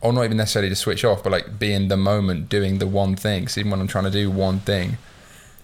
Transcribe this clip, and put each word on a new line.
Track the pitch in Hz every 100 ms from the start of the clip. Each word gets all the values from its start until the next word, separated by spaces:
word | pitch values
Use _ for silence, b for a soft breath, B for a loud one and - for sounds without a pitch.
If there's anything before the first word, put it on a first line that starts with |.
or | 117
not | 123
even | 117 110
necessarily | 107 107 98
just | 95
switch | 107 90
off, | 117 95
but, | 95
like, | 90 - 104
be | 104
in | 98 98
the | 95
moment | 98 104 98 85 -
doing | 104 98 95
the | 98
one | 98 98 95
thing. | 107 95
'Cause | 92 -
even | 104
when | 95
I'm | 95
trying | 98
to | 95
do | 101 101
one | 95 95 95
thing, | 98 98 92 117 b b b b b b